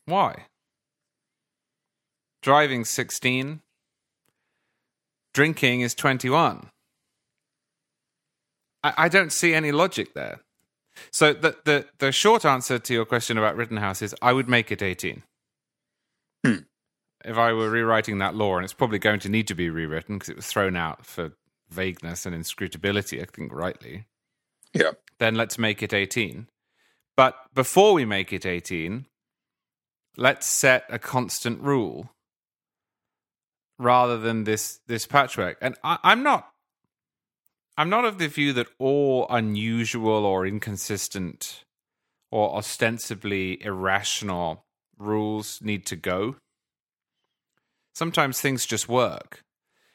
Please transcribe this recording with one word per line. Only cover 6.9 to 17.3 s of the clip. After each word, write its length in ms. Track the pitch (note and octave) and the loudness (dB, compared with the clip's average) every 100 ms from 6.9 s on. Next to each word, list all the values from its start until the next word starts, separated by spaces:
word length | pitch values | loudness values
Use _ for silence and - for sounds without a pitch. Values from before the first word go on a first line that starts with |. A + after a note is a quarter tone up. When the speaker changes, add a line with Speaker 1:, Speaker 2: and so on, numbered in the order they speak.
| _ _ _ _ _ _ _ _ _ _ _ _ _ _ _ _ _ _ _ | _ _ _ _ _ _ _ _ _ _ _ _ _ _ _ _ _ _ _
Speaker 1:
I, 100 | D3 D3 | -2 2
I 120 | E3 | 4
don't 240 | F#3+ D#3+ | 4 2
see 200 | - E3+ | 2 2
any 180 | D#3+ D3+ | 2 2
logic 420 | D3 F#3 - - | 2 2 0 -6
there. 260 | C#2+ A1+ - _ _ _ _ _ - - | -8 -10 -12 _ _ _ _ _ -20 -8
So 220 | - D3+ | 4 4
the, 240 | D3 D#3 - D3+ | 6 0 0 2
the, 220 | C#3+ - _ | 2 0 _
the 120 | C3+ | 0
short 320 | C3 G#3+ A3+ D3+ | 4 6 6 4
answer 340 | C3 A#2+ B2 | 2 0 -2
to 140 | - | 0
your 120 | A#2 A2 | -2 0
question 320 | A#2+ - A2+ | 0 0 2
about 180 | G#2+ F2+ | 2 0
Rittenhouse 460 | A#2 A2 G2+ F#2 | -4 -4 -4 -4
is 140 | G#2 - | -8 0
I 120 | B2 | 4
would 160 | C3 B2 | 4 4
make 220 | A#2+ G#2+ | 4 4
it 100 | G2+ | -2
eighteen. 420 | G2 F2+ F2 - - _ _ _ _ _ _ _ _ _ _ _ B2 | -2 -4 -6 -8 -16 _ _ _ _ _ _ _ _ _ _ _ -2
Speaker 2:
Hmm. 160 | F#2 - _ _ _ _ _ | -2 -8 _ _ _ _ _
Speaker 1:
If 120 | - | -4